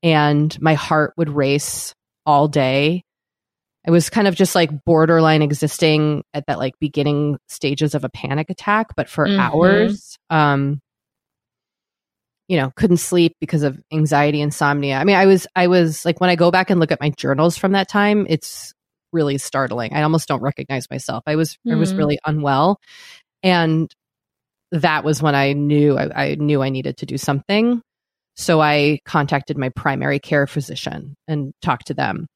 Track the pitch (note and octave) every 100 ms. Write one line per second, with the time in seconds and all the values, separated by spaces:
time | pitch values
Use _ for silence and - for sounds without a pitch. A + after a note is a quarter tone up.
0 | E3+ D#3 D3 D3 D3+ - D#3+ D3+ - D#3
1 | D3 - D#3+ C#3+ C3+ C#3+ - - - _
2 | _ _ - C#3+ D3+ D3 C3 C3+ D3 F3+
3 | - _ _ _ _ _ _ _ - E3+
4 | D#3 A#3 G3 E3+ F#3 F#3 E3 D3 - D#3+
5 | D#3+ E3 D#3+ D#3 D3 C#3+ D3+ - D#3+ D3+
6 | D3+ D3 - D3 D3 D#2+ C3 - D3+ D3
7 | D3 D3 D3 C#3+ _ - C#3+ C#3 D3+ D3
8 | C3+ - - C#3 D#3 F#3 - G#3 A3+ -
9 | - - D3+ G3 B2 D3+ F3+ G3+ F3+ G#3
10 | - - _ D#3+ D3 C#3 C#3 C#3+ _ _
11 | _ _ _ _ _ _ _ _ _ _
12 | _ _ _ _ _ F3 C3+ - G#3+ F3
13 | - F3+ E3 _ D#3 D#3+ C#3+ C3+ _ D#3
14 | D3+ D3 D#3+ D3+ D3 - D3 C#3+ C#3 C3+
15 | E3+ G3 G3 F#3+ - - F3+ F3+ E3 D3+
16 | - D#3+ F#3 F3 E3+ F#3 F#3 F3+ D#3+ D3+
17 | D3 C#3+ C3+ C3+ E3 - F#3+ G3 F#3+ G#3
18 | G3+ G#3 F#3+ D#3+ - - - _ _ _
19 | _ E3 D3 C#3 - C3+ C3 A#2 A2+ D3
20 | D3+ D#3+ - C3+ C3 C#3 C3+ C3+ - C3+
21 | - A#2 D3+ D#3 D#3+ - A#3+ - - F#3+
22 | D3 D3 D#3 D3+ C#3+ C3+ E3 G3+ _ -
23 | - - _ _ F#3+ F3+ E3 D#3+ D#3+ _
24 | _ _ _ _ _ _ _ E3+ E3 D#3
25 | D3+ C#3 D3+ C#3 C#3 D3 D3 D3 D3 C3
26 | D3 - C#3 D3 D3 D3 C3+ C3 C#3 C3+
27 | C3+ C#3 - C#3 - G#3 A#3 A#3+ _ _
28 | _ _ _ - - E3 D3+ D3 D3 D3
29 | - D#3 C#3+ C#3+ - C#3+ C3 - D3 C#3
30 | C#3 C#3 - D3+ C#3 - C#3 C3 - -
31 | C#3 C#3+ - D3+ C#3 - - B2+ - -
32 | C3 G#2 E3